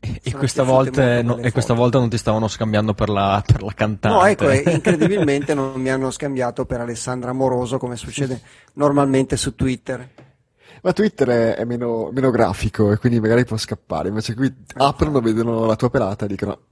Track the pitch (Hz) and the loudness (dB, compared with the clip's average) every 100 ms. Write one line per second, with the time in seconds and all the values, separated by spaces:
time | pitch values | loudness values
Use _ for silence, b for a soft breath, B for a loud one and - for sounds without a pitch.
0 | - - - 117 135 - 131 131 131 131 | -8 -8 -6 -4 -2 0 2 4 2 2
1 | 127 120 117 120 120 123 113 117 123 127 | 2 2 0 -2 0 -2 0 2 4 2
2 | 120 113 - 110 110 - 110 107 107 101 | 0 0 0 0 -2 -4 -2 0 0 -2
3 | 104 101 98 101 - - 101 - 107 101 | -2 0 2 0 2 2 2 -4 -4 0
4 | 110 190 190 202 160 135 156 160 - 175 | 2 4 4 4 2 4 2 0 2 2
5 | 165 202 160 143 143 147 135 131 131 135 | 2 2 2 0 0 -2 -2 -4 -2 -2
6 | 131 - 147 131 123 120 123 123 120 117 | -2 -4 -6 -2 -4 -4 -6 -4 -6 -8
7 | - 127 123 127 131 123 123 131 123 120 | -6 -6 -6 -2 0 0 -2 -4 -6 -8
8 | - 113 139 123 b b b - 147 143 | -10 -6 -4 -6 b b b 0 2 4
9 | 139 131 131 135 - - 131 123 - 127 | 4 2 2 -2 -4 -2 -2 -2 -8 -10
10 | 127 _ - _ _ _ B B 185 175 | -12 _ -20 _ _ _ B B -2 2
11 | 214 - 123 120 113 - 117 120 120 113 | 0 2 0 2 2 0 -4 -4 -4 -4
12 | 87 123 131 120 104 - 107 - 107 104 | -4 0 2 4 2 0 -4 2 2 4
13 | 127 120 110 117 123 110 - - _ 80 | 2 2 4 2 2 -4 -6 -10 _ -6
14 | 87 107 110 110 135 131 - - 139 - | -4 -6 -6 -2 -2 -4 -20 0 0 2
15 | 156 143 113 110 117 113 113 110 123 139 | 0 0 0 0 0 0 0 0 0 0
16 | 101 104 104 98 101 - _ | -2 -4 -6 -4 -6 -8 _